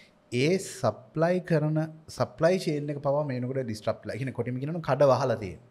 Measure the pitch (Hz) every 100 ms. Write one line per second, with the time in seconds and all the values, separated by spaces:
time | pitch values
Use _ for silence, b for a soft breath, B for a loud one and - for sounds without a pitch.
0 | b _ _ 120 147 185 - - 113 -
1 | - 151 165 180 175 156 151 156 160 -
2 | - - 156 - 160 185 170 147 147 143
3 | 143 143 147 123 123 135 117 107 - 107
4 | 104 104 131 - 120 127 139 170 160 135
5 | 143 123 127 110 98 82 -